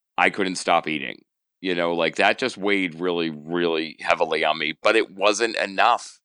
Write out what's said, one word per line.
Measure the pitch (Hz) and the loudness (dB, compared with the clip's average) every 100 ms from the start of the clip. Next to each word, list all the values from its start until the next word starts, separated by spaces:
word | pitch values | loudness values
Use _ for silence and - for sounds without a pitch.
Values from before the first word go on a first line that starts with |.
| _ - | _ 0
I | 92 | 0
couldn't | 101 95 90 | 2 -4 -2
stop | - 85 80 | 2 2 2
eating. | 78 64 50 _ _ _ _ | -6 -6 -12 _ _ _ _
You | 92 | -4
know, | 87 85 | -2 0
like, | 85 82 - | 0 0 2
that | 98 117 | 2 2
just | 127 98 | -4 -4
weighed | 101 98 92 80 | -2 0 -2 -2
really, | 90 85 82 | -4 -2 -4
really | 76 76 87 85 80 80 - | -6 -6 0 0 0 -4 -6
heavily | - 85 82 78 | 0 2 2 0
on | 78 78 | 0 0
me. | 78 78 | -4 0
But | 104 110 | 2 2
it | - | 0
wasn't | 95 101 101 113 - | 0 0 2 -2 -2
enough, | 98 95 107 113 - - | -4 2 2 2 -4 -20